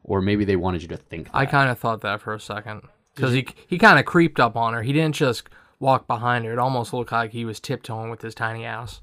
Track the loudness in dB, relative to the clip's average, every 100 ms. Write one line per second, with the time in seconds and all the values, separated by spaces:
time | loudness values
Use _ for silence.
0 | -2 0 2 2 2 2 0 -4 -6 -14
1 | -12 -12 -6 -2 2 2 2 0 -4 -4
2 | -4 -6 -6 -10 -8 -10 -10 -16 -18 _
3 | _ -4 0 0 -2 -12 _ 6 8 8
4 | 6 4 4 4 2 2 -2 -2 0 2
5 | 0 2 0 0 -8 -20 _ _ 2 2
6 | 0 -2 0 0 -2 -2 0 0 -2 -6
7 | -2 -2 -4 -6 -8 -8 -8 -8 -6 -10
8 | -10 -10 -12 -6 -6 -6 -10 -10 -12 -16